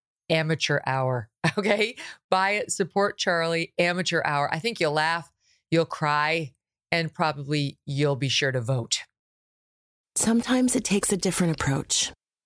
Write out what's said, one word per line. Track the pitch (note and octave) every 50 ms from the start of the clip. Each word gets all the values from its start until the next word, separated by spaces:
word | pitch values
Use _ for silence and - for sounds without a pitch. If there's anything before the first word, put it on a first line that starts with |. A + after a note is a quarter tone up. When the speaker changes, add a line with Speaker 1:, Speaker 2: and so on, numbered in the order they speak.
| _ _ _ _ _ -
Speaker 1:
Amateur | E3+ D#3+ D#3+ D#3 D#3+ D3+ - - D3 C#3+ -
Hour, | - C3 C3+ C3 C3 B2+ B2 A2 - _ _ -
<laughs> | D#3+ - G#3
okay? | F#3+ G#3+ G#3 G#3 G#3+ A3+ B3+ - - - - - _ -
Buy | F#3+ F#3 F#3+ G3 G#3
it, | G#3 - -
support | - - F#3+ D#3+ - G3+ G3+ G3+ - -
Charlie, | - G3+ F3 E3 E3 E3 E3 E3 E3 - - -
Amateur | F3 F3 F3 F3+ F3+ - E3+ D#3+ -
Hour. | D3+ D3 C#3+ C#3+ - -
I | D#3+
think | D#3+ A#3 A3+ -
you'll | E3+ D3+ D3
laugh, | D#3 D3+ D#3+ E3 E3+ D3+ - _ _ _ _ _ _ _ -
you'll | D#3+ E3 D#3+
cry, | - - - D#3+ D3 D3 D3 D3+ D3+ E3 E3+ D#3+ C3+ _ _ _ _ _ _ _ -
and | - E3+ E3 D#3 -
probably | - E3+ D#3 C#3+ C#3+ C#3 C#3 D3+ D3 C#3+ C#3 - _ -
you'll | - C#3 C#3 D3 C#3+ C#3+
be | B2 C#3 C3
sure | - - D3 C3+ B2+
to | B2+
vote. | A2+ A2+ C3 B2+ A2+ - - - - _ _ _ _ _ _ _ _ _ _ _ _ _ _ _ _ _ _ _ _ _ -
Speaker 2:
Sometimes | - - G#3+ A3+ A#3 A#3+ - B3+ B3+ B3+ B3 -
it | C4 G#3+
takes | - G3 G3+ - - G#3
a |
different | F3 - F#3+ E3+ - F3+ E3+ D#3+ -
approach | - C#3 C#3 C#3+ - - - - - - - _ _ _ _ _ _